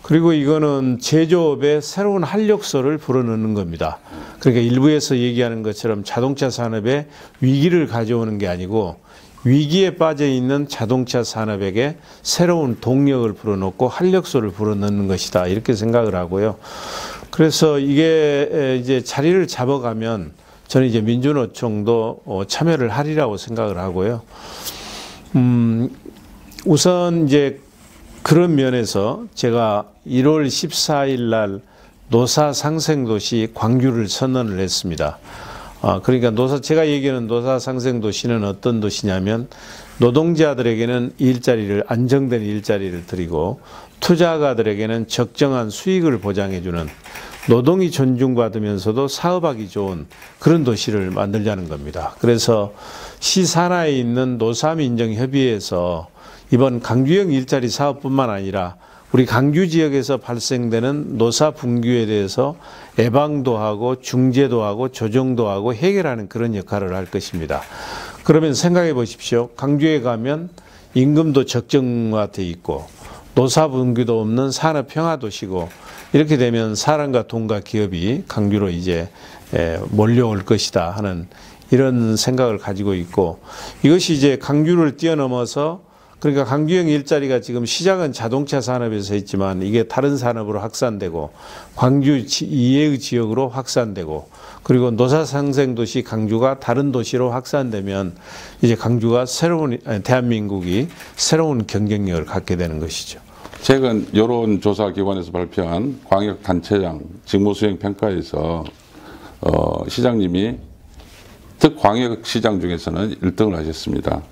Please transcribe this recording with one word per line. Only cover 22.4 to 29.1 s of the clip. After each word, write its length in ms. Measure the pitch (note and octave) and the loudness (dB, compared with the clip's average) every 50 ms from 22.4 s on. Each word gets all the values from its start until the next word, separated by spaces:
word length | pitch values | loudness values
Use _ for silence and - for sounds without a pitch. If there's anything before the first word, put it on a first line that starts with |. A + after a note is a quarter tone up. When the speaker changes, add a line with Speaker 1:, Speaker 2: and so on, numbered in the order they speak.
| G2 | -4
Speaker 1:
참여를 420 | - - - D3+ E3+ E3 C#3+ B2 A2+ | -6 -4 -2 0 0 2 0 0 -2
하리라고 460 | G#2+ C3 D3 D3+ D#3 D#3 C#3+ A2+ G#2 | -2 -4 -4 -2 -2 -2 -2 -2 -4
생각을 400 | F#2 - - A#2 A2+ A2+ G#2 F#2+ | -6 -8 -8 -4 -4 -2 -2 -4
하고요. 440 | F2 F#2 F#2+ F2 F#2 F#2+ A2 A#2+ A#2 - - - - - - - - - - - - - - - - - - - - - - - | -4 -4 -4 -2 -2 -2 -2 -2 -6 -10 -16 -20 -20 -18 -18 -16 -14 -14 -14 -14 -14 -16 -16 -16 -16 -16 -18 -20 -20 -16 -2 2
음, 540 | B2+ B2 B2 B2 A#2+ A#2 A2+ A2+ A2+ A#2+ - - - - - - - - - - - - - - - - | 2 4 4 4 4 2 2 0 0 -2 -4 -6 -12 -20 -20 -20 -20 -20 -20 -20 -20 -20 -20 -20 -6 2
우선 640 | - D#3 C#3+ - F3+ F3+ F3 F3 F3 E3+ E3+ D#3+ | 2 4 4 6 4 4 4 2 0 2 2 2
이제 320 | C#3 C#3 D3 C#3+ C3+ C3+ - - - _ - - - - - - - - - | 4 4 4 4 2 -4 -8 -18 -20 _ -20 -20 -20 -20 -20 -20 -20 -20 -10
그런 340 | - - D#3 E3 F3 F3 D#3+ | 2 4 6 6 6 4 4
면에서 680 | C#3 C3+ B2+ B2+ B2 A2+ F#2+ - G2+ G2 A2 | 2 2 2 2 0 -2 0 0 0 0 0